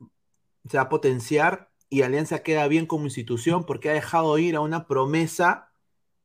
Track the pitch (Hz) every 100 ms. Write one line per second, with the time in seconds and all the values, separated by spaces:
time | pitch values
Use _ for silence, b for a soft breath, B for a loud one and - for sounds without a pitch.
0 | 120 _ _ _ _ _ - 139 131 151
1 | 139 127 113 151 165 185 - _ _ 135
2 | 127 143 156 160 - 156 143 160 165 160
3 | 147 - 113 120 165 175 170 123 151 151
4 | 147 165 160 151 175 160 151 165 - 135
5 | 135 160 160 - 143 - - _ _ _
6 | _ _